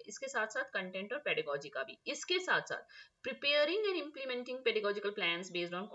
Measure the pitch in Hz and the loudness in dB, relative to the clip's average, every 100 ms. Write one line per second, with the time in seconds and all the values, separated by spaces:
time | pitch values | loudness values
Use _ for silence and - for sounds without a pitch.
0 | - - 269 240 214 262 262 202 185 190 | -6 -8 -4 0 0 0 -2 -2 -4 -4
1 | 202 277 220 160 147 143 139 135 135 135 | -4 -2 0 0 0 -2 -2 -4 -6 -6
2 | - 285 - 359 359 180 - - - - | -6 -6 0 0 4 2 2 -4 -6 -18
3 | - _ - - 285 294 294 381 415 359 | -20 _ -6 -2 4 6 6 4 2 2
4 | 294 277 262 247 247 254 254 214 202 202 | -2 -6 -4 -4 -4 0 2 2 2 2
5 | 202 208 175 170 190 175 175 175 202 | -2 0 2 2 -2 -2 -2 -2 -4